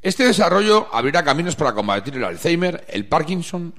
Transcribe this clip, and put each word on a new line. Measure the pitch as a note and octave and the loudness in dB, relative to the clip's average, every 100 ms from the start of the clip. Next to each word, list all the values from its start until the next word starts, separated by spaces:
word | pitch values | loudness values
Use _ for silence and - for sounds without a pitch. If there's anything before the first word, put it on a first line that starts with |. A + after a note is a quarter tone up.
Este | F#3 F#3+ | -4 2
desarrollo | B3 G3 F3+ F#3+ G#3+ G#3+ - | 2 4 4 4 4 4 2
abrirá | A#2 C3 E3+ | -2 2 2
caminos | D3 C#3 F3 - | 2 0 -2 0
para | C#3 | 0
combatir | G#2 G2+ G2 A#2+ | 0 0 -2 -2
el | C3 | -6
Alzheimer, | F#2+ F2 E3+ E3+ F3+ - - | -6 -4 -2 0 -2 -4 -8
el | G3 G3+ | -8 -2
Parkinson, | D#3 D#3 F#3 E3 F3 E3+ | -2 -2 -6 -6 -8 -10